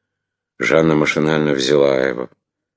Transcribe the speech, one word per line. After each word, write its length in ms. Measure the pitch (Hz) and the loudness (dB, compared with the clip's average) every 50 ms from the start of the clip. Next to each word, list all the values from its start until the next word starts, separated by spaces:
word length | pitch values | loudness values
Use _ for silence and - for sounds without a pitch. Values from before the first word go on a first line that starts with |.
| _ _ _ _ _ _ _ _ _ _ _ _ | _ _ _ _ _ _ _ _ _ _ _ _
Жанна 380 | 71 - - 78 80 82 78 | -4 0 2 2 2 2 2
машинально 560 | 76 76 - - 78 76 76 78 78 76 76 71 | 2 0 0 -2 -2 -2 -2 0 -2 -2 -2 -2
взяла 480 | 67 65 65 73 73 69 69 67 65 | -2 -2 0 2 2 2 2 2 0
его. 300 | 65 67 62 62 64 - _ _ _ _ _ _ _ _ _ | -2 -4 -4 -6 -10 -12 _ _ _ _ _ _ _ _ _